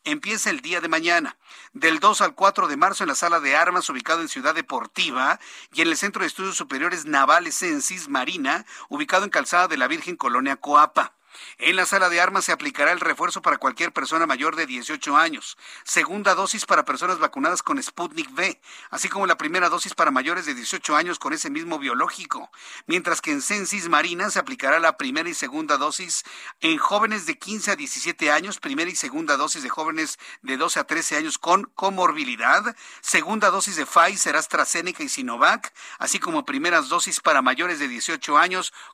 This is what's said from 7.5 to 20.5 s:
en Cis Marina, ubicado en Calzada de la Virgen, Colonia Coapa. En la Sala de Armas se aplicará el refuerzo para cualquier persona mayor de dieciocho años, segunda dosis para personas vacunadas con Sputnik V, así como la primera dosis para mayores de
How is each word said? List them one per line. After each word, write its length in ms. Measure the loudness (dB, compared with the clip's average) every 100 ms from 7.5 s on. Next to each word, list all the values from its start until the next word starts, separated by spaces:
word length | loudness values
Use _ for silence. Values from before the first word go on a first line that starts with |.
| -4
en 200 | -2 -2
Cis 260 | -2 -6 -4
Marina, 560 | -4 -4 -4 -2 -2 -4 -18 -10
ubicado 360 | -6 0 0
en 60 | 2
Calzada 380 | -2 2 2 2
de 80 | 2
la 120 | 0
Virgen, 280 | -2 -6 -4
Colonia 400 | 0 0 0 -4
Coapa. 560 | 2 6 6 4 -2 _ _ -20 -20 -2
En 180 | 0 2
la 100 | 2
Sala 220 | 4 4
de 120 | 4
Armas 260 | 2 2 0
se 60 |
aplicará 380 | -2 -2 0 2
el 80 | 2
refuerzo 440 | 0 0 -2 0
para 160 | 0 0
cualquier 340 | 0 -2 -4
persona 340 | -4 -2 0 0
mayor 300 | 0 -2 -2
de 100 | -4
dieciocho 500 | -6 -8 -8 2 4
años, 400 | 4 0 -12 -16 -18 -18
segunda 500 | -4 0 0 0 2
dosis 300 | 2 2 -2
para 220 | 2 2 2
personas 340 | -2 -2 0
vacunadas 420 | 0 0 0 0
con 180 | -2 -4
Sputnik 500 | -4 -6 -8 -6 -8
V, 280 | -2 -4 -4 -16 -20 -12
así 180 | -6 -4
como 180 | -2 0
la 100 | 0
primera 320 | 0 2 2
dosis 260 | 2 -2
para 160 | 0 2
mayores 360 | 2 0 -2
de 80 | -4